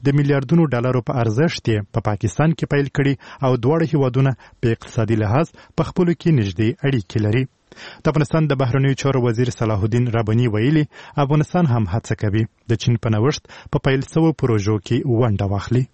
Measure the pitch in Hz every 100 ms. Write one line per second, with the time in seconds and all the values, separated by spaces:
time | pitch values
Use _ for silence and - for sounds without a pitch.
0 | 127 143 143 143 131 170 160 123 123 127
1 | 120 131 113 107 165 - - 107 98 -
2 | 107 104 110 - 151 165 147 143 139 -
3 | 139 135 - - 131 127 117 165 160 151
4 | 131 127 135 127 - _ 120 113 - -
5 | 107 113 107 120 165 - - - 123 -
6 | 175 - 170 151 101 87 110 - 143 135
7 | - 110 104 120 131 _ _ - - -
8 | - 151 143 165 156 135 131 135 135 135
9 | 139 131 120 113 123 - 113 107 107 120
10 | 123 113 107 110 123 104 120 160 147 -
11 | - - 139 151 147 180 170 117 104 107
12 | - 110 107 104 113 _ - 113 - 117
13 | 117 107 123 151 _ - - 143 - 135
14 | 135 - 165 151 131 110 98 107 - 120
15 | 147 113 123 98 101 98 - 120 127